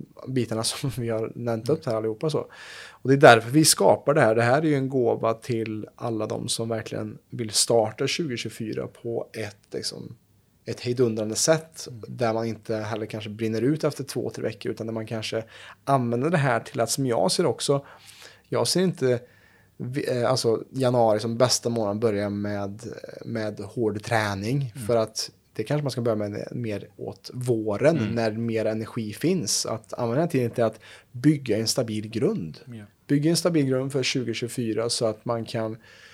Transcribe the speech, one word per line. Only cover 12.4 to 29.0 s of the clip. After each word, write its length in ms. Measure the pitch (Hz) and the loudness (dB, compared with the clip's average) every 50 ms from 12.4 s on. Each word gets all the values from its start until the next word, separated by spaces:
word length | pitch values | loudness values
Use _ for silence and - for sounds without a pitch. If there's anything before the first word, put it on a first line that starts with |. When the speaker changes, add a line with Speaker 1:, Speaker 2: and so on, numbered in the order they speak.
| 117 | -2
Speaker 1:
inte 300 | 113 107 107 - - 110 | -4 -6 -6 -6 -6 -4
heller 300 | 107 107 107 113 107 110 | -4 -4 -4 -6 -6 -6
kanske 240 | 107 117 107 107 107 | -6 -8 -8 -8 -10
brinner 320 | 104 110 113 110 110 110 | -6 -4 -2 -2 0 0
ut 220 | 113 139 156 151 - | 2 0 2 0 0
efter 200 | 147 - - 131 | -2 -2 -4 -8
två, 260 | - - 123 117 113 | -8 -6 -6 -6 -6
tre 120 | - - - | -6 -6 -6
veckor, 280 | 113 107 - - 117 | -6 -6 -6 -8 -8
utan 140 | 110 - 110 | -6 -6 -6
där 80 | 113 113 | -6 -6
man 120 | 113 113 | -6 -6
kanske 380 | 110 117 110 110 - - 113 113 - - - - - - _ - | -6 -6 -6 -6 -4 -4 -4 -4 -6 -12 -20 -20 -20 -20 _ 0
använder 460 | - 139 131 120 117 117 120 135 165 | 2 2 2 2 2 0 0 0 2
det 60 | 180 | 2
här 240 | 156 135 135 117 113 | 2 2 2 2 0
till 200 | - - - 123 | -2 -4 -2 -2
att, 100 | 117 117 | -2 0
som 160 | - 139 135 | 0 0 0
jag 260 | 127 113 80 185 - | 0 2 2 2 2
ser 140 | - - 175 | 2 2 2
också, 400 | 131 113 - - - 143 139 - - - - - - - - - - - - _ - | 0 0 0 0 0 0 0 -2 -6 -18 -20 -20 -20 -20 -20 -20 -20 -20 -20 _ -4
jag 200 | 127 117 117 - | -2 0 0 2
ser 120 | - 175 | 2 2
inte 400 | 190 180 - - 135 127 123 120 - - _ _ _ _ _ _ _ _ _ | 2 2 0 2 2 2 2 0 -2 -8 _ _ _ _ _ _ _ _ _
vi-, 340 | - 127 123 127 143 - - 127 120 | -10 -8 -6 -6 -4 -2 -2 0 0
eh, 120 | 120 110 | 2 2
alltså 320 | 127 120 - 117 110 - - - | 2 2 2 2 2 0 -2 -4
januari 480 | - 131 131 123 127 123 117 110 107 107 | -2 0 2 4 4 6 6 6 4 4
som 160 | 113 113 117 117 | 0 0 2 2
bästa 300 | 127 120 - - - 120 | 4 4 2 2 0 -2
månad 260 | 117 117 107 101 101 | -2 0 0 0 0
att 40 | 107 | 0
börja 300 | 120 113 104 101 104 104 | 0 0 0 0 -2 -2
med, 520 | 101 101 104 104 104 101 101 101 101 107 117 110 - - - - - - - | -2 -4 -4 -4 -4 -4 -6 -6 -8 -10 -12 -14 -12 -12 -14 -14 -14 -14 -10
med 360 | 120 117 113 110 107 101 - | -8 -6 -4 -4 -6 -6 -8
hård 420 | 101 - - 127 113 107 104 104 | -10 -8 -4 0 0 0 0 -2
träning, 540 | - - 117 110 107 101 101 95 101 110 135 143 139 117 - | -2 -2 0 0 0 0 -2 -2 -2 -2 -2 -2 -2 -4 -6
Speaker 2:
Mm. 120 | 139 110 | -6 -2
Speaker 1:
för 100 | 110 120 | 0 2
att 340 | 113 110 107 - - - - - _ _ _ | 2 2 0 -4 -8 -10 -10 -12 _ _ _
det 120 | - - 113 | -8 -6 -4
kanske 180 | - 147 147 143 | -2 -2 -2 -2
man 60 | 131 | -4
ska 100 | 120 120 | -2 -2
börja 160 | 117 120 110 | 0 0 0
med 320 | 107 104 101 101 120 - - | 0 -2 -4 -6 -6 -8 -8
mer 360 | - 123 120 110 101 101 - - - | -8 -6 -6 -4 -6 -6 -8 -12 -14
åt 340 | - - - - - - - - | -12 -12 -12 -12 -14 -16 -14 -10
våren, 640 | 127 123 127 120 110 107 110 101 110 127 156 - 110 | -4 0 0 0 0 0 -2 0 2 4 4 4 4
Speaker 2:
Mm. 160 | 110 104 117 | 2 0 0
Speaker 1:
när 160 | 117 113 110 | 0 0 0
mer 320 | 107 113 117 117 110 110 107 | -2 -2 -2 -2 0 0 0
energi 480 | 107 110 110 110 - - 120 | 0 -2 -2 -4 -6 -6 -6